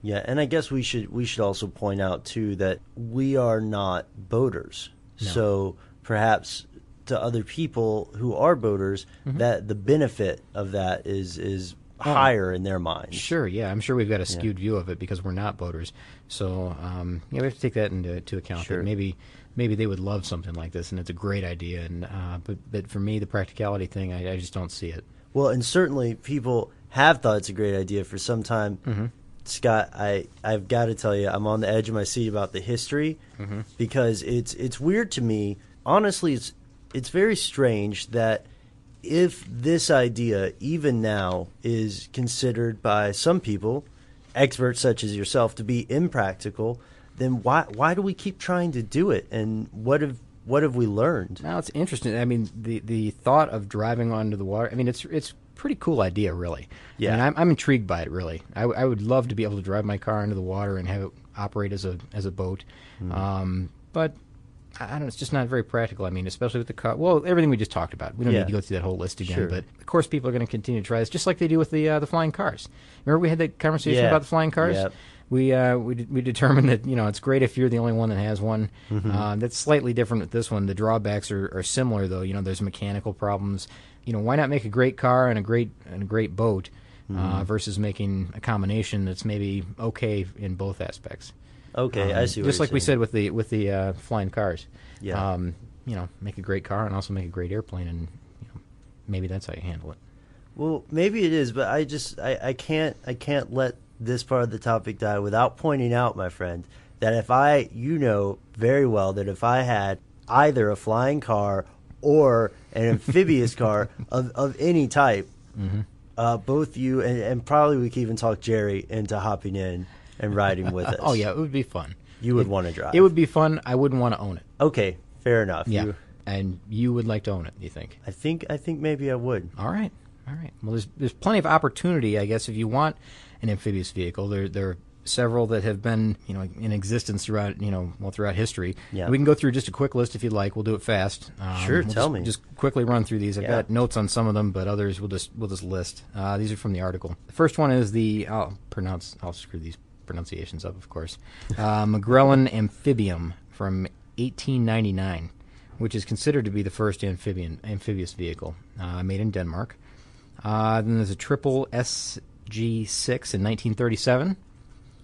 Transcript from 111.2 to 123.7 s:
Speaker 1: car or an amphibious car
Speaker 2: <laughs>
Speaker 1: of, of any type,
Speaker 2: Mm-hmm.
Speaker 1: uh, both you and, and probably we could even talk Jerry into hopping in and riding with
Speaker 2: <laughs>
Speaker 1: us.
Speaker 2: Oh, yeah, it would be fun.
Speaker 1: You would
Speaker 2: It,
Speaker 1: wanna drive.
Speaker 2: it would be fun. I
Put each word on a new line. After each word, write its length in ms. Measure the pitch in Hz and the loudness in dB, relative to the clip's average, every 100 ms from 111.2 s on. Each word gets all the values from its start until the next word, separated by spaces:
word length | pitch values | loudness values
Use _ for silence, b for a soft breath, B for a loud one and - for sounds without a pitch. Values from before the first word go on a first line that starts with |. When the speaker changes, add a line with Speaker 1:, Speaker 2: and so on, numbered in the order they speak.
Speaker 1:
car 460 | 123 107 101 98 - B - - | 0 2 2 0 -4 B -20 -4
or 520 | 143 151 139 117 110 - - | 4 8 8 6 2 -2 -10
an 120 | - | 0
amphibious 720 | 117 117 - 160 185 143 120 | 2 2 4 4 6 4 4
car 340 | - 113 104 104 - | 2 2 2 0 -6
Speaker 2:
<laughs> 100 | - | -4
Speaker 1:
of, 200 | 131 127 | -2 -2
of 240 | 120 139 - | -2 -2 0
any 300 | 160 175 135 | 2 4 4
type, 400 | 147 135 101 95 - - 110 | 4 4 4 -2 -12 -16 -6
Speaker 2:
Mm-hmm. 220 | 98 104 107 - - - | -4 -2 -4 -12 -16 0
Speaker 1:
uh, 180 | 117 117 | 0 0
both 380 | 101 143 156 - | 0 0 0 -2
you 240 | 131 131 | 0 0
and, 160 | 120 123 | 0 0
and 240 | 104 123 | 0 -4
probably 320 | 117 147 151 139 | 2 4 6 4
we 140 | 120 | 2
could 80 | 123 | 0
even 160 | 113 113 | -2 0
talk 240 | 117 107 | 0 0
Jerry 440 | - 110 104 98 - | 0 2 2 -2 -4
into 300 | 110 104 104 | -4 -2 -2
hopping 340 | 104 101 101 98 | -2 -2 -4 -4
in 300 | 92 90 90 B B - | -4 -6 -8 B B -6
and 160 | 107 | -2
riding 380 | 101 98 92 92 | 2 2 2 0
with 140 | 90 90 | -2 -2
Speaker 2:
<laughs> 20 | |
Speaker 1:
us. 80 | - | 0
Speaker 2:
Oh, 140 | 151 | 2
yeah, 180 | 117 101 | 2 2
it 60 | 127 | -2
would 160 | 156 | -2
be 100 | 135 | -2
fun. 320 | 127 - 73 - B B | -2 -6 -8 -14 B B
Speaker 1:
You 140 | 117 123 | 2 4
would 100 | 123 | 4
Speaker 2:
It, 40 | |
Speaker 1:
wanna 220 | 98 90 | 2 0
drive. 220 | 80 - | -4 2
Speaker 2:
it 60 | 170 | 8
would 140 | 190 | 8
be 120 | 165 160 | 8 2
fun. 340 | 160 156 156 | 4 4 2
I 80 | - | 0